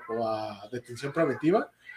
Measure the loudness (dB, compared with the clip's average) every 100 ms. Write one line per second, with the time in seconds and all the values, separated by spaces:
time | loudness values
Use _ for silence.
0 | -2 -2 0 -2 -4 -8 -8 -10 -8 -8
1 | -4 0 0 2 4 4 2 _ -20